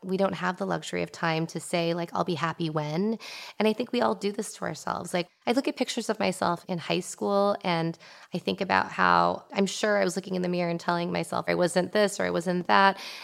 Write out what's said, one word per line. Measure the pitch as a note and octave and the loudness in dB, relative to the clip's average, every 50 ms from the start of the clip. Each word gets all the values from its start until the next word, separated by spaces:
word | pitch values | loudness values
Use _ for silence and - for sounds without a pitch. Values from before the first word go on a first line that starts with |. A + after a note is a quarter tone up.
we | - F#3 F#3+ F#3 | -8 -4 0 0
don't | G3 F#3+ F#3 | 0 0 0
have | D#3 F3+ F3+ F#3 - | -2 -4 -4 -2 -2
the | G3 | -4
luxury | F#3+ E3+ D#3+ - - F3+ F3+ | -4 -4 -4 -4 -4 -4 -4
of | E3+ E3 | -4 -4
time | - - F3 E3 D#3+ D#3+ E3 | -6 -4 -2 -2 0 0 -2
to | E3 - E3 | -4 -6 -8
say, | - - - F3 E3+ E3+ E3+ | -6 -2 -2 0 0 0 0
like, | F3 E3+ - | -2 -4 -4
"I'll | - F#3 E3+ | -2 -2 -2
be | F#3 F3 | 0 -2
happy | C3+ E3 E3 D#3 - E3+ D#3 | -2 -2 -2 -2 -2 -2 -2
when." | D3+ D#3 D3 D3+ D3+ E3+ G3+ A3 A3+ G#3+ - - - - - - - - | -2 -2 -2 -2 -2 0 0 0 -2 -4 -8 -12 -14 -14 -14 -10 -2 0
And | G#3 | 2
I | A3 | 2
think | G#3+ - B3 - | 2 0 -2 -2
we | - A#3+ | 0 2
all | A3+ A3+ A3 | 2 2 0
do | F#3 F#3+ G3+ | 0 -2 -4
this | G#3 - G3+ - - | -4 -4 -8 -8 -8
to | - - | -6 -6
ourselves. | F3 D#3 - - - - - - E3+ - | -6 -6 -4 -4 -4 -4 -4 -4 -4 -2
Like, | F3 E3+ - _ _ - | -2 -2 -4 _ _ -2
I | B3 | 0
look | A#3 C#4 - | 0 2 0
at | D#4+ - | 0 -2
pictures | - B3+ - - A#3+ G#3+ - | -2 -2 -4 -4 -4 -4 -4
of | G#3 - | -2 -2
myself | G3 F#3+ F3+ - F#3+ F3 E3+ - - - | 0 -2 0 0 0 0 0 -2 -4 -6
in | F#3 | -6
high | E3+ - - E3+ F3+ | -4 -2 -2 -2 -2
school | F3 - - - G#3+ G3+ G3+ G3 G3+ G3+ G3+ - | -2 -4 -6 -4 -2 0 2 2 4 2 0 0
and | - F#3 E3+ E3 E3 E3 E3 - - - - - - - - | 0 0 0 2 0 0 -2 -6 -12 -20 -20 -20 -12 -8 -8
I | F3 | -4
think | - G3 F#3+ - | -2 -2 -2 -2
about | G3 F#3 G3 - F#3+ - | 0 2 2 2 2 2
how | - - F#3 - - - F3 F3 - - - - | 0 2 4 6 6 6 6 4 2 -2 -6 -6
I'm | C4+ G3+ G3 | 0 0 0
sure | F#3 - - - G#3+ G#3 | 0 0 0 0 2 2
I | G3+ G3 | 2 2
was | F3+ E3+ | 0 0
looking | F#3+ F#3 F#3+ F#3 | -4 -6 -4 -4
in | F3+ | -2
the | F3+ F3 | -2 0
mirror | F3+ F3 F3 E3+ | 0 0 0 0
and | E3+ E3+ | -2 -2
telling | - F3+ F3 E3+ F3 F3+ | 0 0 0 0 0 0
myself | F3+ F3 E3 - F3+ F3 E3 F3 | -2 -2 -2 -2 -4 -2 0 0
I | F3 | 2
wasn't | E3+ F3+ E3+ - F#3 F3+ F3+ | 2 2 2 2 2 0 2
this | - G#3+ G#3 G3 - - | 2 2 2 2 2 0
or | F#3+ | -2
I | F3+ | 0
wasn't | F3 F3 E3 F#3 F3 F3+ F3 | 0 0 0 0 -2 0 2
that. | - G#3 G3 G3 G3 F#3+ - - - - - | 4 6 6 6 6 4 2 -6 -14 -14 -8